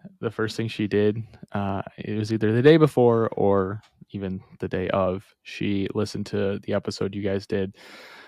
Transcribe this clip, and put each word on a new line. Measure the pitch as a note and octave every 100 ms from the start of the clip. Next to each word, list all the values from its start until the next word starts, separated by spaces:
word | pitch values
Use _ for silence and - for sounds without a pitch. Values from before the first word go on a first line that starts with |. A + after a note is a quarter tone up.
| - -
the | A#2
first | A2 A2 -
thing | A2+
she | - G#2
did, | G2+ G#2 A2 A2 - -
uh, | G2+ G2 G2 - -
it | - G#2+
was | G#2+
either | A2 A2
the | A#2
day | C#3 D#3+
before | D3+ - A#2+ A2+ A2+
or | - G2+ G2 F#2+ G#2 - _ -
even | G2+ G2 F#2+ - -
the | -
day | F#2 F#2
of, | G2 F#2 F#2+ - _
she | - - G#2 G2 G2
listened | A2 G#2 G#2 G#2
to | G#2 G2 G2+
the | -
episode | G2+ G#2 - G2
you | G2+
guys | G2+ G2 -
did | G2+ G2 - - - - -